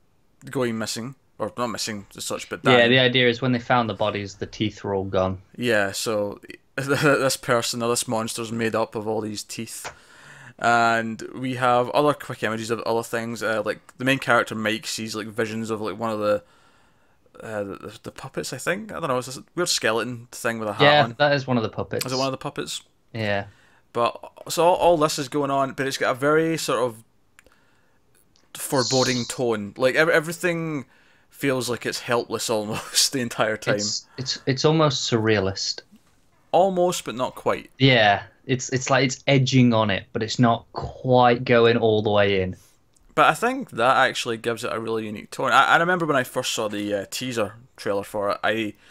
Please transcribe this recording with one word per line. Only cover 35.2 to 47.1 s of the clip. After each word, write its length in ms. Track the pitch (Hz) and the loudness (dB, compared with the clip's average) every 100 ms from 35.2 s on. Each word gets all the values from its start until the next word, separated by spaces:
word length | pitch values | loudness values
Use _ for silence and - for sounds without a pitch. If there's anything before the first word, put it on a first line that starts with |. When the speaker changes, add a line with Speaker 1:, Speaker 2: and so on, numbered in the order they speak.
| 110 107 95 95 - - - - _ _ _ _ _ | 4 2 2 -2 -6 -8 -12 -20 _ _ _ _ _
Speaker 1:
Almost, 520 | 165 190 180 180 180 - | 2 2 4 0 0 -6
but 100 | 113 | -4
not 200 | 127 - | -6 -4
quite. 360 | 127 95 - - | -2 -2 -4 2
Speaker 2:
Yeah, 440 | 135 123 104 98 - _ - | 4 6 6 4 0 _ -4
it's, 240 | 127 - | -4 -2
it's 200 | 131 - | -4 0
like 160 | 131 135 | 2 2
it's 180 | - - | -2 2
edging 480 | 139 131 131 123 | 4 4 6 6
on 160 | 113 107 | 4 2
it, 160 | 98 - | -2 -4
but 100 | - | -6
it's 160 | 110 - | -4 2
not 280 | 120 113 - | 4 2 -2
quite 720 | - - - 131 123 123 120 127 | -10 -10 -6 2 6 6 4 4
going 320 | 117 117 117 | 6 6 4
all 240 | 110 107 | 4 2
the 100 | 104 | 2
way 300 | 104 101 98 | 2 4 2
in. 160 | 92 92 _ _ _ _ _ - | -2 -6 _ _ _ _ _ 2
Speaker 1:
But 120 | 139 | 2
I 60 | |
think 380 | 156 233 262 214 | 4 0 -4 -6
that 260 | 113 120 123 | 0 2 4
actually 400 | 127 - 127 113 | 2 0 -6 -4
gives 280 | 117 113 113 | -4 -4 -4
it 80 | |
a 60 | 113 | -6
really 260 | 113 113 110 | -4 -6 -6
unique 260 | 104 - | -10 -12
tone. 200 | - 135 | -6 2
I, 140 | 120 135 | 4 6
I 120 | 147 | 6
remember 280 | 170 180 160 | 4 0 2
when 120 | 139 | 0
I 60 | |
first 300 | 123 131 123 | 0 -4 -4
saw 140 | - 110 | -2 -4
the, 260 | 104 104 | -4 -4
uh, 120 | 101 | -4
teaser 440 | 95 | -4